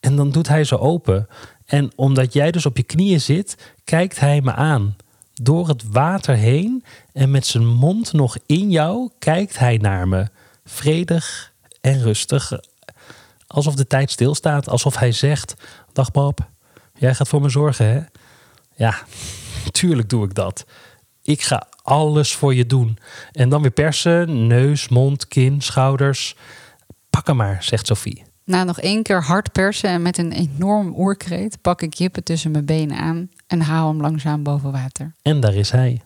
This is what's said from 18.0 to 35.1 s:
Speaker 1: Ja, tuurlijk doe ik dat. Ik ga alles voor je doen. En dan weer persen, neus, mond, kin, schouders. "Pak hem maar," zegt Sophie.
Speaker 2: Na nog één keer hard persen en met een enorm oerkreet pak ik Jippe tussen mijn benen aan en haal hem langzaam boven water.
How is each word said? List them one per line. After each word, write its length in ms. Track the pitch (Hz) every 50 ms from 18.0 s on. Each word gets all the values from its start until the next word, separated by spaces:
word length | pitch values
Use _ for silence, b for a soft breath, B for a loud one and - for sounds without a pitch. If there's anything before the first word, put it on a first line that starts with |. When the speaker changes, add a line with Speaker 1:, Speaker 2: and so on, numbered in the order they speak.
| 160 - b b b b b b b b b b b b b
Speaker 1:
Ja, 180 | - 110 113 - - - B B B B B B B B B B B B B
tuurlijk 380 | - - - 180 165 127 113 101
doe 160 | 127 117 107
ik 100 | 98 98
dat. 320 | 107 95 90 92 - - B B B B B B B B B _ _ _
Ik 200 | - 151 143 -
ga 260 | - 143 - - _ - _ _
alles 520 | - 131 147 156 151 151 151 147 - -
voor 200 | - - 139 131
je 120 | 123 123
doen. 320 | 117 139 131 123 113 110 B B B B B B B B
En 160 | - 127 123
dan 140 | 139 151 151
weer 80 | 135
persen, 760 | - - 147 160 147 - - 175 170 170 175 165 160 123 113
neus, 420 | 117 120 123 131 139 147 139 - -
mond, 400 | 127 123 131 139 139 135 - -
kin, 320 | - - 127 127 139 143
schouders. 760 | 135 - - 135 131 135 135 131 139 139 135 - - - - B B B B B B B B B B B - _ _ _
"Pak 160 | - - -
hem 100 | - 151
maar," 260 | 123 107 98 98 92 -
zegt 240 | - - 110 -
Sophie. 360 | - 120 - - 104 98 - - _ _ _ _
Speaker 2:
Na 200 | - 185 185 185
nog 160 | 180 175 -
één 220 | - 180 202 214 220
keer 200 | - 202 185 165
hard 300 | 131 175 196 214 - -
persen 380 | - 190 196 202 - - 202
en 120 | 180 170 170
met 160 | 175 180 -
een 140 | 175 165 -
enorm 640 | - 175 151 139 143 180 196 208 214 202 180 -
oerkreet 640 | - 180 196 196 196 - 170 175 180 190 220 - - _
pak 200 | 180 175 - -
ik 120 | 160 151
Jippe 280 | - 175 185 - - 165
tussen 280 | - 170 160 - 160
mijn 140 | 151 151 147
benen 320 | 143 156 160 156 147 139 -
aan 320 | - 160 160 170 175 185 _ _ -
en 140 | _ - 170
haal 280 | 160 151 160 165 160 156
hem 120 | 156 156
langzaam 420 | 147 147 160 151 139 156 151 147 147
boven 300 | 143 143 143 139 139 135
water. 420 | 135 131 131 - - 147 156